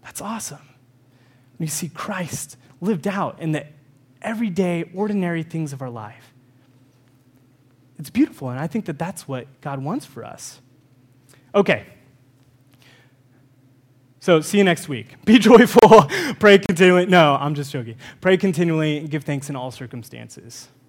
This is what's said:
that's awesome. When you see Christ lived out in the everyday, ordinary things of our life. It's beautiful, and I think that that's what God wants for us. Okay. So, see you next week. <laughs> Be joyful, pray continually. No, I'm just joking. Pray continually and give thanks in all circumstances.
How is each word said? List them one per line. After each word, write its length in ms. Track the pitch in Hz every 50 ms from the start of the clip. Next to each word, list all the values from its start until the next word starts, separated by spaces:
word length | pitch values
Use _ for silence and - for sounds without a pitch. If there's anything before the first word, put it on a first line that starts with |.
| _
that's 180 | - - -
awesome. 380 | - 202 226 220 - - 147 143 - _ _ _ _ _ _ _ _ _ _ _ _ _ _ _ _ _ _ _
When 80 | 165
you 40 | 156
see 180 | 147 - - 160
Christ 680 | - - - - 208 185 180 151 - - - - - _ _ _ _ _
lived 260 | - 190 226 165 -
out 340 | 202 190 202 180 131 - -
in 120 | - 160 156
the 140 | 151 156 - - _ _ _ _ _ _ _ _ _ -
everyday, 680 | - 226 214 233 214 175 165 190 180 175 165 170 - -
ordinary 520 | 185 208 214 208 202 185 175 170 165 160
things 280 | 165 - 165 160 147 139
of 100 | 131 131
our 80 | 127
life. 420 | 120 117 107 104 107 - - _ _ _ _ _ _ _ _ _ _ _ _ _ _ _ _ _ _ _ _ _ _ _ _ _ _ _ _ _ _ _ _ _ _ _
It's 120 | 160 -
beautiful, 400 | - 220 294 - - - 147 127
and 80 | 123 127
I 80 | 147
think 200 | 170 - 233 202
that 120 | - 156 135
that's 300 | 170 175 190 - - -
what 180 | 139 127 120 131 _ _
God 220 | - 147 139 139 135
wants 220 | 143 190 285 302
for 200 | - - - 113
us. 360 | - - - - - - - _ _ _ _ _ _ _ _ _ _ _ _ _ _ _ _ _ _ _
Okay. 300 | 208 196 - 160 110 - - - _ _ _ _ _ _ _ _ _ _ _ _ _ _ _ _ _ _ _ _ _ _ _ _ _ _ _ _ _ _ _ _ _ _ _ _ _ _ _ _ _ _ _ _ _
So, 200 | - - 175 160
see 180 | 151 - - 202
you 60 | 202
next 240 | 190 170 165 - -
week. 260 | 147 117 107 - - -
<laughs> 60 | _
Be 140 | - 220 247
joyful, 680 | 196 220 262 220 247 - - - 233 196 226 220 165 139 349 392 349 294 226 -
pray 180 | - 208 202 -
continually. 480 | 202 - 190 156 190 180 180 180 180
No, 300 | 202 185 180 165 147 143 135
I'm 140 | 131 143 151
just 160 | 143 143 139
joking. 240 | - 143 120 113 113 - - - - _
Pray 160 | - 185 190
continually 600 | 185 - 190 175 139 175 170 160 160 156 156 151 147
and 100 | 156 156
give 140 | 143 156 139
thanks 260 | - 143 139 135 -
in 60 | 143
all 160 | 135 127 127
circumstances. 1000 | 123 - 135 117 - 123 113 - - 120 113 110 - - - 113 117 - - _ _ _ _